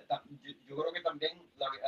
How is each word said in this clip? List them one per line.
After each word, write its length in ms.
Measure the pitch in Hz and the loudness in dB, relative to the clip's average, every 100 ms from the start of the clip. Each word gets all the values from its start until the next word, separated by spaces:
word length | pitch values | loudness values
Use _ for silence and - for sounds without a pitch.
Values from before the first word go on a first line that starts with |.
| - | 0
ta-, 160 | 117 - 143 | -2 -2 -14
yo, 100 | 143 - - | -14 -14 -6
yo 100 | 143 | 0
creo 160 | 165 | 0
que 80 | 170 | 2
también 380 | 165 147 156 175 - - | 0 2 0 -2 -10 -2
la, 120 | 135 - | -2 0